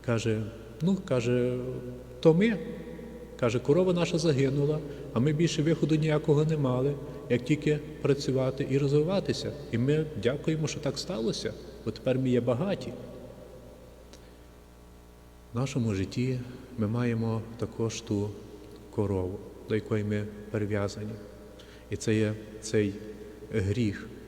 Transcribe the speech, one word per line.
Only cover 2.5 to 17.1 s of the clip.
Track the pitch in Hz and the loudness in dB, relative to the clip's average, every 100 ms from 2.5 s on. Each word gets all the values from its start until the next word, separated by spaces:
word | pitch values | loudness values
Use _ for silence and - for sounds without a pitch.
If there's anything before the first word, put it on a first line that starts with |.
| 208 - - - - - - - - | 2 -4 -8 -10 -12 -12 -14 -14 0
каже, | 123 117 | 2 2
«корова | - 151 185 | 4 4 6
наша | 175 170 170 | 4 2 2
загинула, | 165 131 135 143 143 147 - - - | 2 4 4 4 2 0 -4 -10 -4
а | 113 | 2
ми | 139 | 2
більше | 151 165 - | 4 2 2
виходу | 151 160 151 | 2 2 4
ніякого | 156 156 151 151 147 | 4 4 2 4 4
не | 156 156 | 4 2
мали, | 131 127 135 143 - - - | 2 2 2 0 -8 -10 0
як | 123 | 0
тільки | - 147 151 147 - - | 2 2 4 0 -2 -2
працювати | 139 139 139 131 127 131 143 | 2 2 2 2 2 0 0
і | 135 | 2
розвиватися. | 143 147 151 196 - 120 107 - - | 4 4 4 0 0 -2 -2 -6 -2
І | 113 | 2
ми | 131 151 156 107 | 4 4 2 0
дякуємо, | 107 147 - 156 151 | 0 0 0 0 -2
що | - | -2
так | 139 135 | -4 -4
сталося, | - 202 226 - 110 - - - | -6 -2 -2 -2 -6 -8 -14 -8
бо | - | -8
тепер | - - 127 | -4 0 2
ми | 131 | 4
є | 123 | 4
багаті». | 120 120 190 185 - - - - - - - - - - - - - - - - - - - - - - - - - - - | 4 0 0 -2 -4 -10 -12 -14 -16 -16 -18 -18 -18 -20 -20 -20 -20 -20 -20 -20 -20 -20 -20 -20 -20 -20 -20 -20 -20 -20 -8
В | 117 | -4
нашому | 139 143 113 | -2 0 0
житті | 95 95 - 123 127 123 - - - | 0 0 0 0 -2 -6 -12 -14 -4
ми | 107 | 0
маємо | 117 120 | 2 0